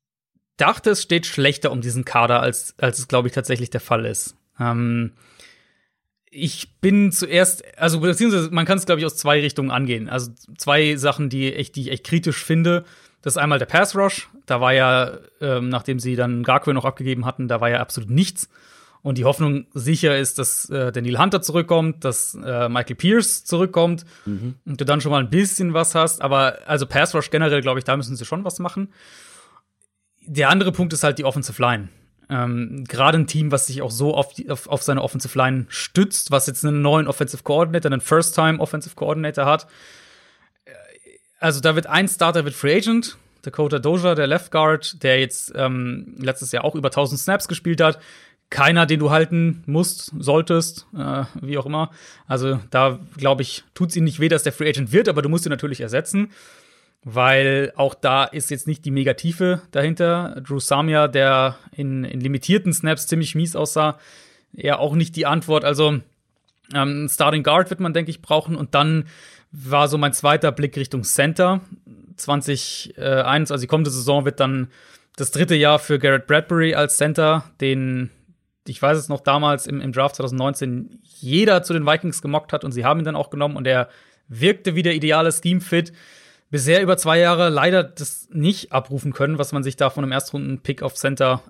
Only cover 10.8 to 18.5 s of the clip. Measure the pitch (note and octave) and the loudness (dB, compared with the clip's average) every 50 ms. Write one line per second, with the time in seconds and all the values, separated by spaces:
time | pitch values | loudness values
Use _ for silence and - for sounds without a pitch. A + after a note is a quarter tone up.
10.8 | D#3 D3+ D3+ C#3 C3 D3 C3+ - D3 C3+ B2 C3+ C3+ C3+ - - C3+ - - C#3 | 4 4 2 0 0 0 0 0 -2 -4 -2 -2 -2 -4 -4 -4 -8 -8 -8 -10
11.8 | B2+ - C3 B2 - - E3 E3 E3+ E3 C#3 - - - D#3+ E3 E3 E3+ E3+ F3 | -8 -6 -8 -8 -4 0 0 0 0 0 -2 -4 -2 0 2 2 4 4 2 0
12.8 | E3+ - - - _ _ _ _ _ C#3 - D3+ D3 D3 D3 C3+ A#2+ - - E3 | -2 -6 -14 -20 _ _ _ _ _ -4 0 0 2 2 2 0 0 2 4 4
13.8 | G3 G3 - G3 G3 G3 - - - - - - _ - C3 A#2+ B2+ B2+ C3 C3 | 4 4 2 0 0 0 0 -4 -8 -14 -18 -16 _ -4 -2 2 2 4 4 4
14.8 | B2+ B2+ B2+ B2+ B2+ B2 - - - - _ _ D3+ C#3 C3 B2 B2 B2 B2+ A#2+ | 4 4 4 2 2 0 -4 -10 -18 -20 _ _ -4 -2 -2 -2 -2 -2 -4 -4
15.8 | - - C3 B2+ A#2 B2+ B2+ A#2+ B2 A#2+ B2 A#2+ A#2+ C3 B2+ C3+ - D3 C#3 C3 | -4 -4 -4 -4 -4 -2 -2 0 0 0 -2 -2 0 2 2 2 2 2 0 0
16.8 | A#2 C3 - - C3 C3+ C3 B2 A#2+ B2+ - - B2+ A#2+ A#2+ A2+ A#2 A#2+ A#2 - | -2 -2 -4 -4 -4 -4 -4 -4 -4 -4 -6 -6 -4 -4 -2 0 0 0 0 0
17.8 | G#2+ - - B2+ A2+ G2+ B2 D3+ F#3+ F3+ - - - - | -2 -4 -6 -8 -6 0 2 2 2 2 -2 -6 -10 -10